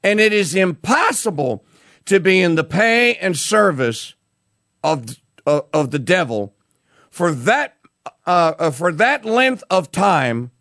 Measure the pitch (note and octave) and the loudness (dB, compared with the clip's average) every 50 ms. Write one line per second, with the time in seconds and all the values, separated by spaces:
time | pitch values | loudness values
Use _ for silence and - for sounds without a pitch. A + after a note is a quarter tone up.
0 | - G3+ G#3 G#3+ G#3+ G#3+ G#3 G#3 G3+ D3+ D3 F#3+ F#3+ F3+ D#3+ - - F3+ B3+ D4+ | 2 0 2 4 2 4 4 2 0 0 0 0 0 0 -2 -6 -2 0 0 2
1 | F4+ A4+ C4+ - - A3+ F3 D3 C#3+ B2+ A2+ - _ _ _ _ _ _ _ _ | 2 0 -2 -2 -4 -4 -4 -2 -4 -4 -4 -6 _ _ _ _ _ _ _ _
2 | _ - G3 G3 E3 F#3+ F#3 F#3 F#3 F3 E3 D#3+ D#3+ D#3+ D3 F3+ G#3+ A3+ A3+ A#3 | _ 0 0 2 4 4 2 4 4 2 2 0 0 -2 0 0 2 2 2 2
3 | A#3+ A#3+ A#3 - F3 F#3+ F3 C#3 - - G#3+ G#3+ G#3 G3 D#3+ C3 C3 A#2 A2 - | 2 0 0 -2 -4 -4 -4 -4 -4 0 2 2 2 2 2 0 -2 -2 -2 -4
4 | - - - _ _ _ _ _ _ _ _ _ _ _ _ _ - D3+ D#3 C#3+ | -12 -16 -20 _ _ _ _ _ _ _ _ _ _ _ _ _ -2 -2 -2 -2
5 | A2+ A2+ - _ _ _ _ - _ D3 D3 D3 - _ - D#3 D3 B2+ B2+ D3 | -4 -12 -16 _ _ _ _ -6 _ 0 0 0 -2 _ -2 -2 -2 -2 -4 -6
6 | B2+ - F3+ F#3 E3+ C#3+ A#2 G#2+ G2+ G2 _ _ _ _ _ _ _ _ _ _ | 0 0 0 0 0 -2 -4 -6 -6 -8 _ _ _ _ _ _ _ _ _ _
7 | _ _ _ - F3 F3 D#3 B2+ A#2+ F3+ A#3 C#4+ D4 - _ _ _ _ _ _ | _ _ _ -2 -2 -2 -2 -2 0 0 0 0 0 -6 _ _ _ _ _ _
8 | _ - _ _ _ F3 F3+ F3 E3+ D#3+ D#3 - E3+ D#3+ C3+ B2 E3+ F3+ E3 D3+ | _ -20 _ _ _ 0 2 2 2 2 0 0 -2 -4 -2 -2 -2 -2 0 0
9 | G#3+ B3 C#4+ C#4 A3 A3 A3 A#3 B3+ C4 B3+ - - _ F#3+ F#3 D#3+ - - F3 | 0 0 0 -2 -4 -2 0 2 2 0 0 -4 -4 _ -2 -2 -2 -2 -2 0
10 | G3 G3+ F#3 D3+ C3 B2 A#2 A#2 B2 B2 _ _ | 2 2 2 2 2 0 -2 -4 -6 -10 _ _